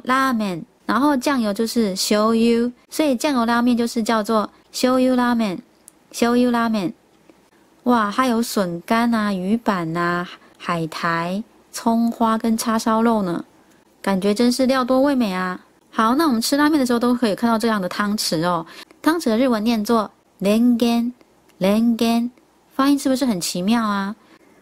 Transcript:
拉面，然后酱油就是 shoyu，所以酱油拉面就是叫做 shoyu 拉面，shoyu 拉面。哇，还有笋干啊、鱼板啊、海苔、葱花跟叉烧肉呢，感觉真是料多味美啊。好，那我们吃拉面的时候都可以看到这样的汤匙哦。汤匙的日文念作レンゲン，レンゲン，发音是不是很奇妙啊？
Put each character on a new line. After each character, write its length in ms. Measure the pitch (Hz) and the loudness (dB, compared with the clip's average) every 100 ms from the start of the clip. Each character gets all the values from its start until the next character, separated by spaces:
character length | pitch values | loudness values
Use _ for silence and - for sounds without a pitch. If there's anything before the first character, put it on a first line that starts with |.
拉 280 | 233 262 269 | 0 0 2
面， 320 | 233 208 170 - _ - | 0 -2 -6 -10 _ -2
然 140 | 214 | 0
后 160 | 294 277 | 2 2
酱 240 | 294 269 | 0 0
油 120 | 214 | -2
就 140 | 196 226 | -2 -2
是 300 | 240 208 185 | 0 -2 -2
shoyu， 760 | - 208 214 226 233 233 240 - _ | 0 2 2 2 2 2 0 -6 _
所 160 | - | -2
以 120 | 311 247 | 0 0
酱 180 | 311 | 0
油 100 | 262 | 0
拉 160 | 226 233 | 0 2
面 160 | 247 233 | 2 0
就 80 | 233 | 0
是 160 | 233 | -2
叫 200 | 214 226 | -2 -2
做 260 | 208 220 202 - _ | 0 -2 -2 -10 _
shoyu 440 | - 254 254 254 247 | -2 0 2 2 2
拉 180 | 240 | 2
面， 260 | 240 214 170 - _ - _ _ | 0 -2 -4 -12 _ -20 _ _
shoyu 380 | - 233 247 247 | -2 0 2 2
拉 160 | 233 233 | 2 0
面。 260 | 220 180 - _ _ _ _ _ _ _ _ | -2 -4 -8 _ _ _ _ _ _ _ _
哇， 240 | 240 240 208 | 0 0 0
还 200 | 202 262 | 0 0
有 120 | 226 | 0
笋 400 | 240 214 180 170 - | 0 -2 -2 -4 -2
干 260 | 226 240 | 0 2
啊、 200 | 226 208 | 0 -2
鱼 240 | 190 185 233 | -2 -2 -2
板 400 | 220 190 160 170 | 0 -2 -2 -2
啊、 320 | 175 175 180 - - - | -2 -2 -6 -12 -20 -14
海 300 | - 170 160 | -6 -4 -4
苔、 560 | - 170 165 175 190 - _ _ | -4 -4 -2 -4 -6 -8 _ _
葱 380 | - 233 226 233 | -4 -2 0 0
花 280 | - 226 220 | 0 0 0
跟 180 | 233 220 | 0 -2
叉 220 | 226 220 | -2 -2
烧 240 | 226 220 | 0 2
肉 200 | 233 220 | 2 0
呢， 220 | 180 170 - _ _ _ _ _ | -2 -4 -8 _ _ _ _ _
感 200 | 196 196 | -2 0
觉 120 | 202 | 0
真 200 | 208 240 | 2 0
是 140 | 247 254 | 2 0
料 180 | 262 | 0
多 180 | 247 262 | 2 2
味 120 | 285 | 2
美 180 | 269 214 | 2 -2
啊。 280 | 185 185 180 - _ _ | -2 -6 -8 -14 _ _
好， 200 | - 220 | -2 0
那 120 | 262 320 | 2 2
我 60 | |
们 80 | 226 | 0
吃 160 | - 285 | 0 2
拉 140 | 294 | 2
面 100 | 311 | 2
的 60 | 247 | 2
时 60 | |
候 60 | 233 | 0
都 160 | 247 | 2
可 140 | 240 220 | 2 0
以 60 | |
看 140 | 180 233 | 0 0
到 100 | 226 | 0
这 100 | 233 | 0
样 120 | 208 | -2
的 60 | 180 | -4
汤 280 | - 208 208 | -4 -4 -2
匙 260 | - 165 | -2 -2
哦。 200 | 175 170 160 - - - | 0 -2 -4 -16 -20 -4
汤 180 | 302 339 | -2 0
匙 60 | 247 | 0
的 100 | 220 | 0
日 100 | 262 | 2
文 160 | 220 | 0
念 220 | 220 226 | 0 -2
作 260 | 208 226 202 _ _ - | 0 0 0 _ _ -4
レ 180 | 190 220 | 0 4
ン 200 | 247 233 | 4 4
ゲ 240 | 233 233 | 2 0
ン， 100 | 240 - _ _ _ - | -2 -6 _ _ _ -2
レ 180 | 185 214 | 0 2
ン 200 | 233 226 | 2 2
ゲ 240 | 233 233 | 2 0
ン， 80 | 240 _ _ _ _ | -2 _ _ _ _
发 140 | - 277 | 0 2
音 100 | 277 | 2
是 100 | 277 | 2
不 40 | |
是 120 | 262 269 | 0 0
很 120 | 180 | -2
奇 220 | - 180 | -4 -4
妙 240 | 190 233 | 0 0
啊？ 320 | 214 202 196 220 _ - _ _ | 0 -2 -4 -10 _ -20 _ _